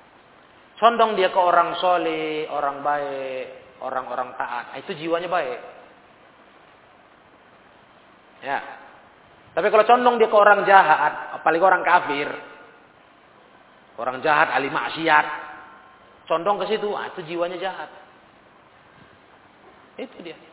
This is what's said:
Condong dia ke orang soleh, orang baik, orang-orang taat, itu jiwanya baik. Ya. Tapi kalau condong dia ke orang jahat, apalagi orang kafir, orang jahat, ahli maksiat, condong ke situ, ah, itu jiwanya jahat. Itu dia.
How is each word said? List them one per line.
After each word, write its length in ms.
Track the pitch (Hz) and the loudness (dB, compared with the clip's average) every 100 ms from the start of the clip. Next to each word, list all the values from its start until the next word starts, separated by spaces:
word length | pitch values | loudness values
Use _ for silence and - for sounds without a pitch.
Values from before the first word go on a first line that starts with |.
| - _ _ - - - - - | -20 _ _ -20 -20 -20 -20 2
Condong 320 | 220 233 220 | 2 4 0
dia 160 | 196 185 | 2 0
ke 80 | 190 | 2
orang 400 | 180 170 165 170 | 4 4 2 0
soleh, 720 | 185 175 160 160 156 156 156 | 0 0 0 -4 -6 -6 -6
orang 320 | 143 143 139 | -4 -6 -4
baik, 960 | 147 147 143 135 131 131 120 - - - 127 | -4 -2 -4 -8 -8 -10 -12 -16 -20 -14 -8
orang-orang 480 | 127 127 127 123 | -8 -6 -8 -8
taat, 320 | - 123 120 117 135 | -8 -8 -8 -10 -14
itu 240 | 165 160 160 | -12 -8 -4
jiwanya 240 | 170 175 | -4 -2
baik. 320 | 175 135 117 - - - - _ _ - _ - _ - _ _ _ _ _ _ _ _ _ - - _ - - - _ - | -4 -4 -8 -12 -20 -20 -20 _ _ -20 _ -20 _ -20 _ _ _ _ _ _ _ _ _ -20 -20 _ -20 -20 -20 _ -18
Ya. 160 | 123 127 - - - - - _ _ _ - | -6 -6 -8 -18 -20 -20 -20 _ _ _ -10
Tapi 160 | 165 196 | -2 2
kalau 160 | 214 214 | 4 6
condong 320 | 240 247 240 | 6 4 2
dia 80 | 220 | 4
ke 120 | 214 | 6
orang 280 | 202 202 190 | 6 6 6
jahat, 720 | 196 170 143 151 - - - | 6 6 4 2 -4 -12 -4
apalagi 240 | 160 165 | -2 2
orang 240 | 185 180 165 | 4 4 4
kafir, 440 | 180 165 143 143 - - - - - - _ _ _ _ _ _ - _ - _ - | 2 2 -6 -6 -8 -14 -20 -20 -20 -20 _ _ _ _ _ _ -20 _ -20 _ -10
orang 160 | 120 127 156 | -8 -4 0
jahat, 240 | 151 160 | 4 4
ahli 240 | 127 139 | 0 -2
maksiat, 520 | 147 120 156 160 151 151 - - - - - - - - - - | -4 -6 -4 4 4 4 -4 -14 -18 -20 -20 -20 -20 -20 -20 -4
condong 320 | 165 175 202 | -2 0 -2
ke 160 | 190 | -2
situ, 160 | 214 208 180 | -4 -4 -6
ah, 80 | 113 | -10
itu 80 | - | -12
jiwanya 400 | 160 175 175 180 | -10 -6 -6 -6
jahat. 320 | 190 160 151 - - - _ _ _ _ _ _ _ - - - _ - _ _ - - - | -8 -10 -14 -18 -20 -20 _ _ _ _ _ _ _ -20 -20 -20 _ -20 _ _ -20 -20 -20
Itu 240 | - 254 - 170 | -16 -16 -16 -18
dia. 140 | 151 - | -18 -20